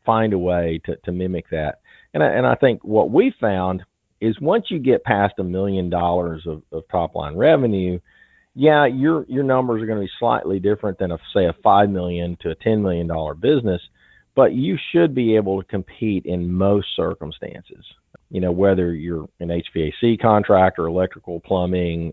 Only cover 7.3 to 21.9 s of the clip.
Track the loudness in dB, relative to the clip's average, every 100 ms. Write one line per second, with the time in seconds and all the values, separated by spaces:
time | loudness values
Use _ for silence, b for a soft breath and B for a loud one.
7.3 | 0 2 4 2 0 -2 -4 b b b
8.3 | b b 0 2 4 2 2 0 0 -2
9.3 | -4 0 0 0 -2 -2 -4 -4 -2 0
10.3 | 0 -2 -2 0 0 -2 -4 -4 -6 -4
11.3 | 0 0 2 4 4 4 0 -4 -4 -4
12.3 | -6 -8 -4 0 0 0 -2 -2 -4 -6
13.3 | -4 0 2 0 -4 -6 b b b b
14.3 | 2 2 4 -2 -2 -2 2 2 2 2
15.3 | 2 2 -4 -4 -8 -8 -6 -2 -2 -2
16.3 | -4 -2 0 2 2 0 -4 -4 -4 -12
17.3 | -12 -14 -14 -20 -20 -20 -20 _ _ _
18.3 | -4 -2 2 2 4 0 -4 -6 -8 -10
19.3 | _ -4 -4 -4 -4 -4 0 0 2 4
20.3 | 2 4 4 4 2 -4 -2 -2 -4 -12
21.3 | -12 -2 -2 0 -2 -2